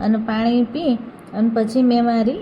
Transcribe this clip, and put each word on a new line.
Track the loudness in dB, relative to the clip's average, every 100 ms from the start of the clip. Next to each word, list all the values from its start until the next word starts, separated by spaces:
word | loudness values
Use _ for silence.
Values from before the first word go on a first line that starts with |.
અને | 0 0
પાણી | -2 -2 0 2
પી | 0 -2 -2 -2 -6 -18 -10
અને | -2 0
પછી | 0 0 2
મેં | 2 2 2
મારી | 0 0 -2